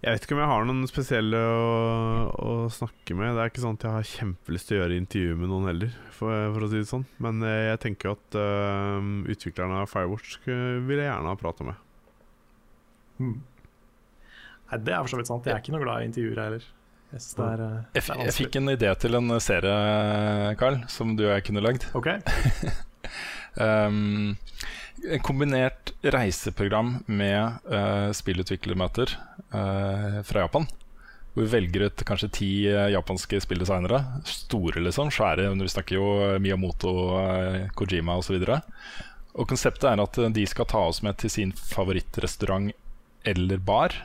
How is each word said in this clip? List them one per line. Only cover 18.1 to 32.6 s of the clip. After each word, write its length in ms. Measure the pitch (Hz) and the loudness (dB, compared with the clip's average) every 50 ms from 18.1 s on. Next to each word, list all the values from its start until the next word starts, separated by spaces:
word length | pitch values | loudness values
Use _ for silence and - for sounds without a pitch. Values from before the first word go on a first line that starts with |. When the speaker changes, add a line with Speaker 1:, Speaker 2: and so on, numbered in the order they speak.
| - - 123 - | -4 -4 -2 -2
Speaker 2:
vanskelig. 100 | - - | -2 -2
Speaker 3:
fikk 180 | 135 - - | -2 -2 0
en 140 | 135 135 139 135 127 | 0 2 2 2 4
idé 220 | 113 101 95 - | 4 2 4 4
til 160 | - 117 117 | 2 2 2
en 240 | 120 123 120 117 117 | 2 2 4 2 2
serie, 1160 | - - 101 87 90 98 101 104 104 104 107 107 107 104 104 104 104 107 104 104 104 104 107 - | 2 4 2 4 4 4 2 4 4 4 4 4 2 2 2 2 2 2 2 2 2 0 2 2
Carl, 220 | 127 131 143 131 117 - | 2 2 2 2 -2 -6
som 280 | - - 113 113 110 | -6 -2 0 0 2
du 80 | 107 107 | 4 4
og 80 | 104 101 | 4 4
jeg 80 | 101 98 | 2 2
kunne 160 | - 104 101 101 | 0 0 2 4
lagd. 240 | 113 127 127 - - - | 2 2 2 -2 -2 -2
Speaker 2:
Ok. 120 | 127 120 160 180 | -2 0 0 -2
Speaker 3:
<laughs> 680 | 208 - - - - - 127 - - - 160 - - - - - - _ - - - - - - - - - - | -2 0 0 2 4 6 4 4 4 2 0 0 0 -2 -4 -12 -14 _ -12 -10 -10 -12 -10 -12 -12 -14 -12 -4
Um, 800 | - 113 110 110 107 107 104 104 104 104 104 104 104 104 104 104 - - - - - - - - - - - - - - - | 0 2 4 4 4 4 4 4 2 2 2 2 0 0 -2 -2 -4 -8 -12 -10 -10 -10 -10 -10 -12 -14 -14 -14 -10 -6 -4
en 100 | 165 143 | -2 -2
kombinert 720 | - - 143 135 147 143 139 131 127 131 - - - - - - | 0 0 2 2 2 2 4 4 2 2 0 -4 -10 -10 -10 0
reiseprogram 1000 | - 147 139 135 120 101 90 - - 98 - - 101 98 101 107 113 120 123 123 - - | 0 2 4 4 2 2 0 0 -4 -4 -2 0 0 2 2 2 2 0 -2 -4 -4 -2
med, 520 | 107 101 101 101 101 104 107 113 117 - - - | 0 2 2 2 2 2 2 0 -2 -6 -6 -4
eh, 400 | - 101 101 101 101 101 101 104 | -2 0 2 2 2 2 0 0
spillutviklermøter, 1000 | 104 - - - 92 85 92 - 98 92 - 98 95 92 92 90 - - 123 - - - - - - - - - - | -2 -2 -2 -2 -2 -2 -2 -2 -4 -4 -4 -4 0 0 0 0 2 0 0 0 -2 -8 -10 -14 -16 -20 -16 -6 -4
eh, 680 | 104 101 98 98 98 98 98 98 101 104 101 101 104 104 | -2 0 0 0 0 0 0 -2 -2 -2 -2 -2 -4 -4
fra 220 | - - 107 92 | 0 2 2 2
Japan. 220 | 85 - 147 165 - - - - - - - - - - - - - - | 4 2 2 2 2 -4 -8 -10 -16 -18 -20 -20 -20 -18 -16 -16 -6 0
Hvor 100 | - 113 | 0 2
vi 80 | 107 | 4
velger 340 | 117 117 95 87 87 98 101 101 | 4 4 4 4 2 2 2 2
ut 180 | - - - | 2 0 -2
kanskje 260 | - 104 98 - 104 | -2 0 0 0 -2
ti, 180 | - - 101 98 95 101 | -2 -2 0 0 2 2